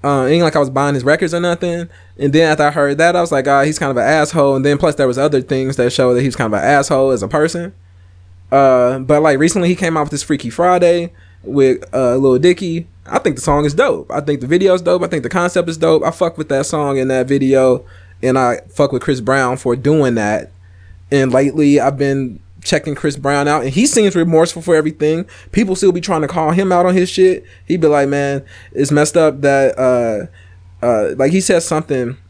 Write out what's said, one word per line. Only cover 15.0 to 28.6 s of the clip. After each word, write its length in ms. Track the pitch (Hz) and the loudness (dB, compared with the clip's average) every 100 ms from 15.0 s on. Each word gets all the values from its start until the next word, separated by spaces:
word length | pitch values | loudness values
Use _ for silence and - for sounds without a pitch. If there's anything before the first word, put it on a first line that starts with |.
I 40 | 170 | -2
think 160 | 175 | -4
the 60 | 233 | -4
concept 400 | 180 175 180 170 | -2 -2 -2 -4
is 80 | 160 | -2
dope. 260 | 165 160 | 0 2
I 80 | 160 | 0
fuck 260 | - 170 165 | -2 -4 -4
with 120 | 151 | -4
that 160 | 139 143 | -4 -2
song 320 | 156 143 139 | -4 -2 -2
and 140 | 131 | -2
that 160 | 131 127 | -2 0
video. 580 | 139 135 131 131 120 - - - - | 0 2 2 2 0 -4 -20 -20 -6
And 160 | 127 131 | -2 0
I 240 | 123 117 - | 0 -2 -8
fuck 220 | - 143 | -4 -2
with 100 | - | -2
Chris 200 | - 131 | -4 -4
Brown 340 | 110 135 127 127 | 0 0 0 -2
for 200 | 123 120 | -4 -2
doing 380 | 131 156 135 117 | 0 2 2 0
that. 360 | 104 107 - - - - - - - | -2 -4 -6 -20 -20 -20 -20 -20 -4
And 200 | 139 131 | -2 2
lately, 480 | 127 143 147 143 143 | 2 0 2 2 4
I've 180 | 127 139 | 2 -2
been 420 | 139 139 131 - - - | -2 -2 -6 -12 -20 -14
checking 320 | - 151 156 | -4 -4 -4
Chris 220 | 143 156 143 | -6 -6 -4
Brown 320 | 135 143 143 | -2 0 0
out, 140 | 151 | -2
and 80 | 131 | -2
he 140 | 139 254 | 0 0
seems 260 | 226 202 175 | 2 2 2
remorseful 440 | 165 165 165 175 | 2 2 2 -2
for 140 | 165 160 | 0 0
everything. 500 | 151 156 151 160 - - - | 0 -2 -2 -2 -6 -16 -4
People 240 | - 202 185 | -2 0 2
still 160 | 196 | 0
be 80 | 180 | 0
trying 180 | 156 156 | -4 -4
to 60 | 143 | -2
call 240 | 170 156 | -2 0
him 220 | 175 196 | 0 2
out 120 | 175 180 | 2 2
on 80 | |
his 160 | 185 180 | 2 0
shit. 360 | - 185 175 - - - | 2 2 2 -8 -20 -6
He 120 | 160 | 0
be 100 | 160 | 2
like, 220 | 143 139 | 2 2
"Man, 340 | 143 139 139 139 - | 0 -2 -4 -8 -20